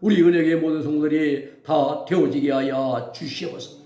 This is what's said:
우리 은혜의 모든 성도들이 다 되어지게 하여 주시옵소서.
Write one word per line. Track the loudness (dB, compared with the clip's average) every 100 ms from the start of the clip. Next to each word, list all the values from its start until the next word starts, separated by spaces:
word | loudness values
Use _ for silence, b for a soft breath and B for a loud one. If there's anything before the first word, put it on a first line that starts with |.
우리 | 2 4
은혜의 | 6 4 2 2
모든 | 0 -2
성도들이 | -2 -2 0 0 0 -2 -6 -14
다 | -2 0 0 -2 -2
되어지게 | 2 2 0 0
하여 | 0 -2 -2 -2 -4 -6
주시옵소서. | -10 -12 -8 -10 -10 -14 -20